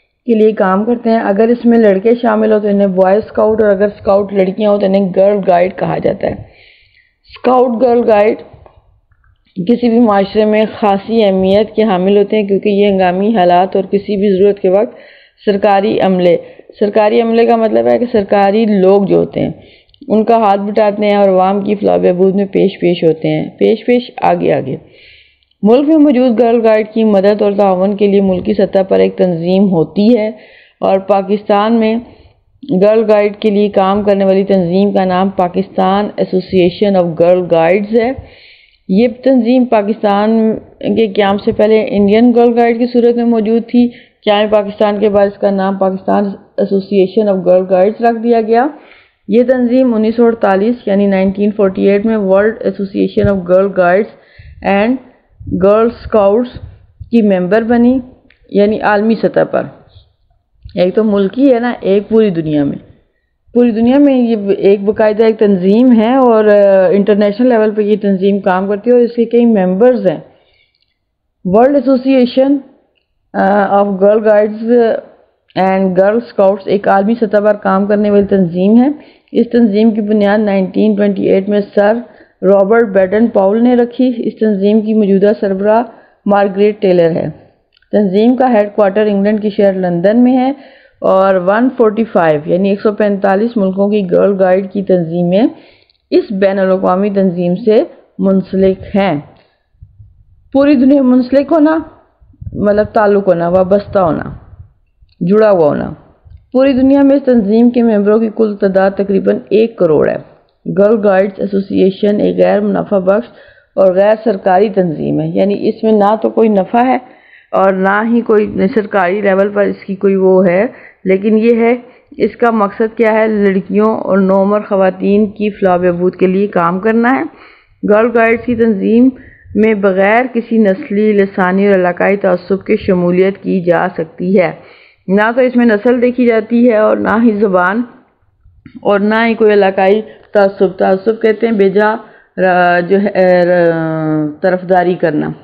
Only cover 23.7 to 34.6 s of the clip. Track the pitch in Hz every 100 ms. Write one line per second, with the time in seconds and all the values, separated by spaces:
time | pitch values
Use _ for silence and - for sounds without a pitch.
23.7 | 226 - 247 247 - 175 175 170 147 131
24.7 | 151 - - - - _ _ _ _ 202
25.7 | 247 294 320 294 247 254 220 233 240 220
26.7 | 214 220 220 220 196 196 202 208 202 196
27.7 | 185 190 202 202 196 196 180 196 208 190
28.7 | 196 190 190 190 190 185 165 170 190 202
29.7 | 170 160 - 208 240 214 233 - - _
30.7 | - 190 190 190 196 185 208 - 202 214
31.7 | 233 220 226 240 - - _ _ _ -
32.7 | 180 208 220 214 208 208 202 214 202 208
33.7 | 202 190 202 202 196 196 190 196 190